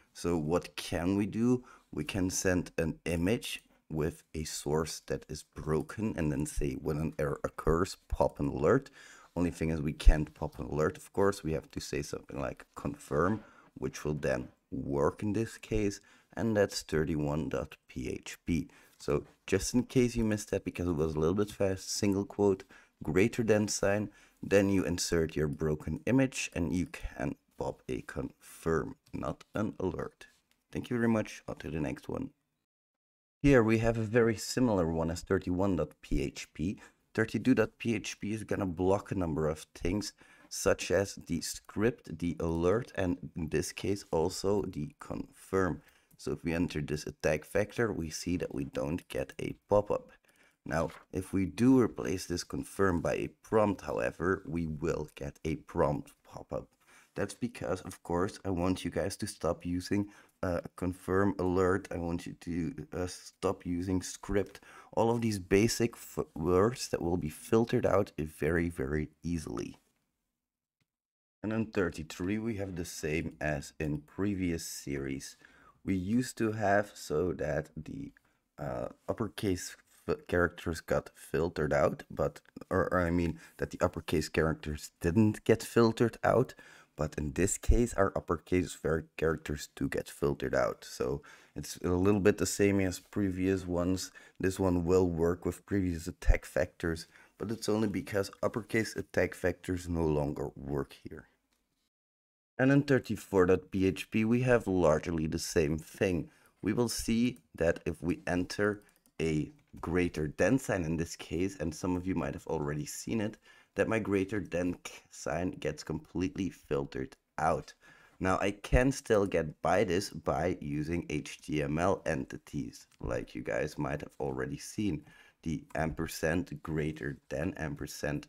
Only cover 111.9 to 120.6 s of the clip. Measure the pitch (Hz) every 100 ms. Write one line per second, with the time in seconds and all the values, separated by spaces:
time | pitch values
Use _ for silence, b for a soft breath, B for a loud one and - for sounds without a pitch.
111.9 | 90 90 85 69 80 - 78 73 76 73
112.9 | - - 113 104 - b b b - 98
113.9 | 110 95 98 95 107 82 85 90 87 -
114.9 | - - - - 80 92 - 73 76 -
115.9 | 76 - 85 90 - 90 - - 71 69
116.9 | 65 67 - _ - 80 73 - - B
117.9 | B B B 92 92 101 104 - 127 131
118.9 | - - 107 98 85 78 - 80 92 107
119.9 | 87 - 78 85 69 87 -